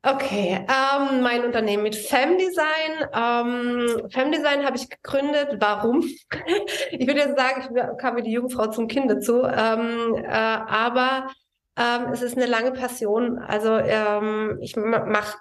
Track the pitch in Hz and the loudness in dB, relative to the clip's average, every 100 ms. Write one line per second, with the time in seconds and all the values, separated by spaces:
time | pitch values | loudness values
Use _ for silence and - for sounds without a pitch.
0 | 262 277 269 202 180 185 190 269 269 277 | 2 0 0 0 0 -2 0 2 4 2
1 | 277 262 247 240 240 240 214 208 214 214 | 2 2 2 2 2 0 0 0 0 -4
2 | - 254 285 370 370 359 311 311 311 311 | 0 2 4 4 2 0 0 0 -2 -4
3 | - - 233 240 240 247 240 240 240 233 | -4 0 0 2 0 -2 -2 0 0 -2
4 | - 254 277 320 294 285 277 247 - - | -4 -2 0 2 2 2 0 -2 -8 -14
5 | - 277 285 294 285 214 208 202 226 269 | -2 -2 2 0 -2 0 0 2 2 2
6 | 339 - _ - - 392 - - 554 254 | 0 -6 _ -10 -2 -2 -2 -6 -6 -2
7 | 254 285 285 247 254 269 254 240 240 - | 0 2 2 2 0 0 -4 -2 -2 -2
8 | 254 240 220 226 247 - 220 226 226 277 | -2 -2 -2 -2 -2 -2 -2 -2 -2 0
9 | 262 - - 240 254 - 220 226 233 233 | 2 0 2 2 2 2 0 0 0 -2
10 | 233 226 - 220 220 220 - 214 233 247 | -2 -2 -2 0 0 -2 -2 0 2 2
11 | 254 269 269 - _ _ _ - 240 240 | 0 0 -6 -14 _ _ _ -2 0 0
12 | 247 240 247 247 240 226 247 254 247 247 | -2 -4 -4 0 0 2 0 -2 -6 -4
13 | 214 220 240 247 - 208 220 220 220 220 | 0 2 0 -2 -2 0 2 2 4 2
14 | 214 208 214 214 214 - - - 214 226 | 2 0 0 -2 -2 -4 -6 -4 0 0
15 | - 208 208 - | 2 0 -2 -10